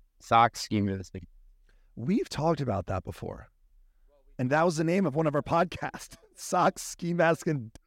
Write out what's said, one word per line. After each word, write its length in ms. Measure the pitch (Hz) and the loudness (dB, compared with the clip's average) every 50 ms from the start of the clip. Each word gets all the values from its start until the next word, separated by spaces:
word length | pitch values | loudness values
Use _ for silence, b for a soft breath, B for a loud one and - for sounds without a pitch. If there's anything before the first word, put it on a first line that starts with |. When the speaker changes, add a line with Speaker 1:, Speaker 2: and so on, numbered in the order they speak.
| _ _ _ _ | _ _ _ _
Speaker 1:
Socks, 420 | - - 117 117 117 117 - - | -2 4 6 6 6 6 2 -2
ski 200 | - - 110 107 | -6 -2 0 0
mask. 320 | 101 101 98 95 95 - - 95 - - - - - - - _ _ _ _ _ _ _ - | 0 0 -2 -4 -8 -10 -14 -16 -16 -16 -20 -20 -20 -20 -20 _ _ _ _ _ _ _ -14
Speaker 2:
We've 300 | - 117 139 190 254 381 | -8 -4 -2 0 0 -2
talked 320 | - - - 143 165 170 - | -2 -4 -2 0 0 0 0
about 280 | 139 127 101 95 - | -2 -2 -2 -4 -4
that 180 | - 98 92 - | -4 -6 -6 -6
before. 440 | - - - - 87 - - - - _ _ _ _ _ _ _ _ _ _ _ _ _ _ _ _ _ | -8 -12 -10 -10 -12 -12 -12 -16 -20 _ _ _ _ _ _ _ _ _ _ _ _ _ _ _ _ _
And 120 | - 131 127 | -4 -2 2
that 140 | 139 156 165 | 4 4 4
was 100 | 180 160 | 4 2
the 80 | 151 165 | 2 0
name 220 | 160 175 196 190 | 2 2 2 2
of 100 | 156 127 | 2 2
one 120 | 151 165 | 0 0
of 80 | 151 139 | 2 0
our 60 | 147 | 0
podcasts. 760 | - - - 165 180 170 - - - 143 - - - - - - _ | 0 2 2 2 2 2 -2 -8 -8 -8 -8 -10 -14 -16 -20 -20 _
<laughs> 100 | _ _ | _ _
Socks, 460 | - - - - 180 170 175 185 - | -16 -8 -2 0 2 2 2 2 -2
ski 320 | - - - - - 170 170 | -8 -12 -10 -8 -4 -2 0
mask, 340 | 170 165 165 165 - - | 2 4 4 2 2 0
and 240 | 175 156 139 117 110 - - _ | -2 -2 -4 -4 -8 -14 -20 _